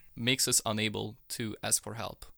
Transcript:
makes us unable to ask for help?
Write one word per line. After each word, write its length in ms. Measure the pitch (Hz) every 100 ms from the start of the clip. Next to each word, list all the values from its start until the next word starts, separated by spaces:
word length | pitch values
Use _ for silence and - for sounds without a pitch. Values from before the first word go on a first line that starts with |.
| - -
makes 320 | 117 131 -
us 140 | 120 113
unable 520 | 107 110 104 107 117 _
to 260 | - 113 -
ask 220 | 101 -
for 120 | 107 117
help? 300 | 98 - -